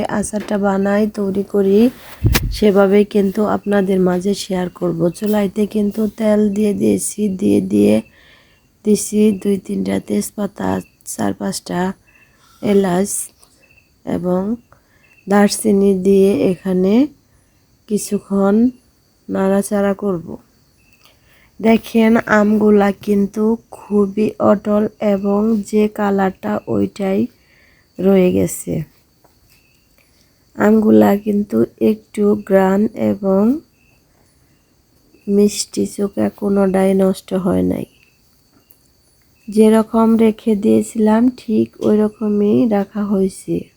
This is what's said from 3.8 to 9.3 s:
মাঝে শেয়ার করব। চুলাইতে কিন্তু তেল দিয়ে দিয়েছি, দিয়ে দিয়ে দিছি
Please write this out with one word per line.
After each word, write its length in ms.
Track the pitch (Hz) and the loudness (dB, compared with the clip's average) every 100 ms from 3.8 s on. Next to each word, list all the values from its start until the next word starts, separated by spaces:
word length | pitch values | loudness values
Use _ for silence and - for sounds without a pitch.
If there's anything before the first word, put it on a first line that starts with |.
| 190 190 | 0 0
মাঝে 340 | 180 180 185 202 | 0 0 -2 -4
শেয়ার 320 | - 185 180 | -4 -6 -6
করব। 300 | - 180 165 170 | -6 -6 -2 -2
চুলাইতে 540 | 170 214 214 202 208 202 | -2 -2 -2 -2 -2 -4
কিন্তু 340 | 214 208 196 214 - | -2 -4 -2 -6 -4
তেল 240 | 214 208 214 | 0 0 0
দিয়ে 200 | 202 214 | 0 -2
দিয়েছি, 480 | 196 214 202 175 - 208 185 | 0 0 0 -4 -6 -6 -2
দিয়ে 220 | 208 202 | 0 0
দিয়ে 340 | 190 202 208 214 - _ _ _ _ _ _ _ - | 2 2 2 2 -2 _ _ _ _ _ _ _ -2
দিছি 360 | 202 - 208 214 | -2 0 0 2